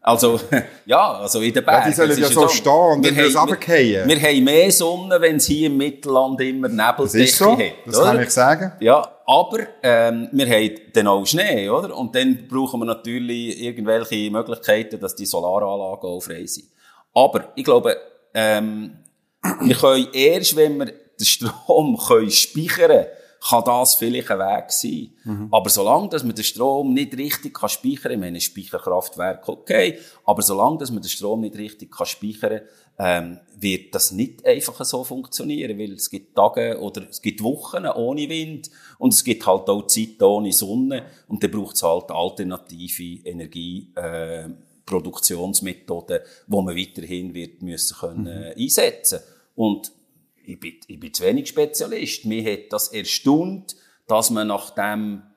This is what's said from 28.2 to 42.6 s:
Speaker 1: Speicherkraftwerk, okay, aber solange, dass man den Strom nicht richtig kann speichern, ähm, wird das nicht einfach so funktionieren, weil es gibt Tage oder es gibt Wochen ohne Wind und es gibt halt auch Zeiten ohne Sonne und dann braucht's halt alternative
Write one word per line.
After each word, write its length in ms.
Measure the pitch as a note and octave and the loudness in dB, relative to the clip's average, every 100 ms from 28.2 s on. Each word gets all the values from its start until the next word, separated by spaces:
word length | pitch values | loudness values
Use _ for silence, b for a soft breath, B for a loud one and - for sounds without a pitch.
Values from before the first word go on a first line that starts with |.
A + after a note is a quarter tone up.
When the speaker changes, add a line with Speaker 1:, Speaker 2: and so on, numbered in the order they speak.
| F2+ E2+ | -6 -6
Speaker 1:
Speicherkraftwerk, 1080 | - G2 F#2 F2+ - F2+ - - F2 - - | -8 -8 -10 -8 -4 -4 -4 -6 -6 -6 -10
okay, 500 | - - - F2+ B B B | -12 -2 2 2 B B B
aber 180 | - G#2+ | -2 0
solange, 360 | G2+ F#2+ A#2 D#3 | 0 2 0 0
dass 120 | C3+ | -6
man 100 | A2 | -8
den 60 | F#2 | -8
Strom 320 | - G2+ A2+ | -8 -4 -4
nicht 160 | G#2+ G2+ | -6 -10
richtig 340 | G#2 - F2+ | -16 -16 -20
kann 160 | - F2 | -10 -8
speichern, 540 | - G#2 G#2+ G#2+ G#2+ b b b _ | -8 -10 -6 -4 -4 b b b _
ähm, 400 | F#2 F2 E2+ F2+ _ _ | -2 0 -4 -14 _ _
wird 380 | G2+ F#2 - | -4 -4 -4
das 180 | F#2+ - | -4 -4
nicht 320 | F#2 B2+ - | -2 -6 -2
einfach 400 | B2 B2+ - A#2 | 0 0 0 -8
so 200 | C3+ B2+ | -6 -6
funktionieren, 720 | B2+ C3 C3 - - D3 A#2+ G#2 | -8 -12 -10 -8 -6 -6 -6 -8
weil 140 | G#2 | -10
es 160 | F#2+ - | -8 -10
gibt 260 | - _ - | -10 _ 2
Tage 420 | G#2 - A#2 A2+ | 2 2 -4 -6
oder 280 | G2+ G2+ G2 | -8 -12 -14
es 140 | - | -8
gibt 200 | A2 - | -8 -4
Wochen 440 | G#2+ D3 - C3 - | -6 -6 -6 -6 -4
ohne 420 | - A#2 C#3+ D3 | -4 -4 -4 -6
Wind 420 | D#3+ D#3+ D3+ - b b b | -8 -8 -12 -16 b b b
und 160 | B3+ | 2
es 100 | G#3 | 2
gibt 220 | - A2 - | 0 -2 0
halt 240 | F#2+ - | 0 0
auch 160 | G2+ - | -4 -2
Zeiten 360 | A2+ A2 - | -4 -4 2
ohne 300 | G2 G#2 G#2 | 2 4 0
Sonne 540 | F2+ G2 A2+ C3 C3+ b b b | -2 -2 -4 -4 -6 b b b
und 160 | G#2 | -4
dann 80 | G2+ | -4
braucht's 320 | G#2 F#2+ - | -4 -6 -4
halt 280 | E2+ E2+ - | 0 -2 -4
alternative 1160 | D#2 F2+ - F#2 F2+ | -6 -6 -6 -10 -10